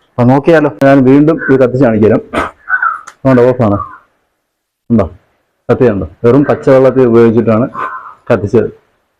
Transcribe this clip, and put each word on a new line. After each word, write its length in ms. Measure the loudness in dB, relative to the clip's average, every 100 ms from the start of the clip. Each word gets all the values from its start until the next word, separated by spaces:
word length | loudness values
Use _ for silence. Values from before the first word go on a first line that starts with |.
| _
അപ്പം 160 | -4 0
നോക്കിയാലോ? 380 | 0 2 0 0 0 2
ഞാൻ 100 | 2 4
വീണ്ടും 280 | 2 2 0 0
ഇത് 100 | 0
കത്തിച്ച് 240 | 0 0 0
കാണിക്കാം. 340 | 2 0 0 -4 -10 -10 -12 -8 -4 -4 -6 -14 -6
അതുകൊണ്ട് 220 | -2 2 2
ഓഫാണ്. 280 | 0 -2 -2 -8 -18 _ _ _ _ _ _ _ _ -4
ഉണ്ടോ? 140 | -2 -2 -8 _ _ _ _ -6
കത്തിയുണ്ടോ? 380 | -2 0 -2 -8 -4
വെറും 200 | 0 0 0
പച്ചവെള്ളത്തിൽ 540 | -2 0 2 2 2 2
ഉപയോഗിച്ചിട്ടാണ് 560 | 2 2 0 0 -2 -4 -8 -12 -12 -18 -12 -6
കത്തിച്ചത്. 400 | -4 -2 -2 -2 -8 _ _ _